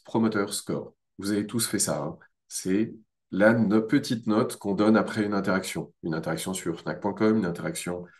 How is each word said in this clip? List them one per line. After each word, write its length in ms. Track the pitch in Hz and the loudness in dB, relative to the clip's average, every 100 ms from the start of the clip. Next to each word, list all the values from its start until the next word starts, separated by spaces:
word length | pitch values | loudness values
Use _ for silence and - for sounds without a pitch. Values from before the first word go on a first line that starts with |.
| - | -4
Promoter 480 | 117 110 104 95 | 0 2 2 -2
Score. 420 | - - 73 - - _ - | -4 -6 -6 -8 -16 _ -8
Vous 140 | 95 | -2
avez 140 | 104 104 | -2 -2
tous 220 | 113 - | -2 -2
fait 120 | 101 | 0
ça, 240 | - 76 | 0 -2
hein. 140 | 73 - - _ _ | -4 -8 -16 _ _
C'est 480 | - 92 95 113 - _ _ _ | -6 0 0 0 -4 _ _ _
la 220 | 92 104 | 4 6
no-, 280 | 117 101 110 | 6 4 2
petite 460 | 110 143 - 117 110 | 4 0 0 -2 0
note 300 | 107 127 - | 2 0 -2
qu'on 180 | 101 98 | -4 2
donne 200 | 107 110 | 4 4
après 300 | 95 110 104 | 2 -2 -2
une 80 | |
interaction. 600 | 104 95 95 - 85 - _ | 0 0 0 -2 -6 -8 _
Une 100 | 87 | -6
interaction 400 | 82 82 82 - | -4 -4 -4 -6
sur 260 | 92 90 82 | -6 -6 -6
fnac 220 | - - | -6 -6
point 120 | 101 | -4
com, 240 | 98 107 110 | 0 2 4
une 80 | 90 | 0
interaction 600 | 85 82 82 - 90 87 - | -4 -6 -6 -6 -8 -10 -18